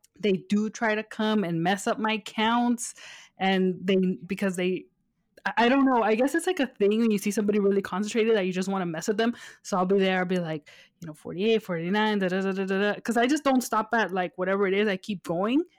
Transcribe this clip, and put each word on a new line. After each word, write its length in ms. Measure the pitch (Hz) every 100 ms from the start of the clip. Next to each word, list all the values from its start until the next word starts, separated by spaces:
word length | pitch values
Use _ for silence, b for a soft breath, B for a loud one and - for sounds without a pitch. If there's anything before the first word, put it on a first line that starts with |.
| _ -
they 140 | 208
do 360 | 185 - 208 214
try 240 | - 226
to 100 | 214
come 400 | 214 - 214 214
and 200 | 175 165
mess 240 | 170 196 240
up 100 | 196
my 220 | 214 220
counts, 720 | - - 220 240 240 233 - - B B B -
and 380 | 190 190 185 175
they, 140 | 180 190 185 185 170
because 300 | 196 196 180
they, 300 | 180 180 - _ _ _ _ _ 196
I, 60 | 202
I 120 | 240
don't 140 | 277
know. 180 | 262 247
I 140 | 214 220
guess 200 | 277 339
it's, 120 | 370
like, 140 | 359
a 60 | 254
thing 340 | - 202 220
when 100 | 233
you 60 | 208
see 140 | 208
somebody 280 | 202 208 208
really 220 | 196 196
concentrated 520 | 196 190 208 240 220 220
that 80 | 185
you 80 |
just 160 | 180 190
wanna 160 | 190 175
mess 240 | 160 196
with 80 | 208
them. 180 | 233 240 B B
So 160 | - 190
I'll 80 | 185
be 140 | 202
there. 200 | 190 185
I'll 60 | 180
be 140 | 185
like, 300 | 165 156 - B B -
you 60 | 160
know, 60 |
"forty-eight, 480 | 151 170 165 220 220
forty-nine, 580 | - 170 170 208 214 208
da, 100 | 185
da, 100 | 190
da, 140 | 190
da, 100 | 190
da, 300 | 190 196 208
da," 60 | 202
'cause 160 | - 233
I 100 | 247
just 160 | 302
don't 180 | 277 262
stop 280 | 240 214 214
at, 220 | 233 185
like, 180 | 185 180 -
whatever 280 | 185 196 196
it 80 |
is. 140 | 196 214
I 80 | 190
keep 280 | - 196
going. 420 | - 170 208 277 370